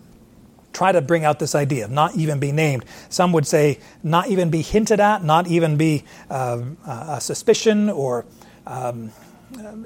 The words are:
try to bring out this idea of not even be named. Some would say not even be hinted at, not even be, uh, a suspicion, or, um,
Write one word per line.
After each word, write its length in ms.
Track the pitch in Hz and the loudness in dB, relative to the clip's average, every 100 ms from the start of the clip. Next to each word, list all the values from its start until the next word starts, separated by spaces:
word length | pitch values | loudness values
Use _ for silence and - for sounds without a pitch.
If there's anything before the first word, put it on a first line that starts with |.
| - - - - - - _ | -20 -20 -20 -20 -20 -20 _
try 180 | - 185 | -2 2
to 100 | 180 | 2
bring 240 | 135 165 | 2 0
out 140 | 151 147 | 2 0
this 160 | 151 | -2
idea 300 | 151 139 139 | -2 0 -2
of 80 | 104 | -2
not 240 | 139 165 196 | 0 0 0
even 240 | 156 139 | -2 -2
be 100 | 139 | -2
named. 340 | 147 156 127 - - - | 0 0 0 -6 -20 -10
Some 240 | - 180 | 0 2
would 140 | 165 139 | 2 2
say 320 | 160 147 131 - - | 2 2 0 -8 -10
not 260 | 156 - 254 | 0 0 2
even 220 | 185 175 | 0 0
be 120 | 160 | 0
hinted 360 | - 214 220 208 | 0 0 2 2
at, 260 | 208 208 | 4 2
not 220 | 156 160 180 | 2 2 2
even 300 | 165 165 147 | 2 2 2
be, 280 | 160 147 - - - | 2 0 -4 -20 -10
uh, 340 | 135 123 120 123 160 165 | -6 -4 -6 -8 -14 -14
a 340 | 113 156 135 | -12 -10 -10
suspicion, 680 | - 143 - 214 220 208 208 | -8 -6 0 2 4 2 2
or, 360 | 170 135 120 - - - - - | 0 -2 -4 -6 -18 -20 -20 -16
um, 460 | 123 123 117 110 - - - - 233 214 220 | -8 -8 -8 -12 -18 -20 -20 -20 -18 -16 -16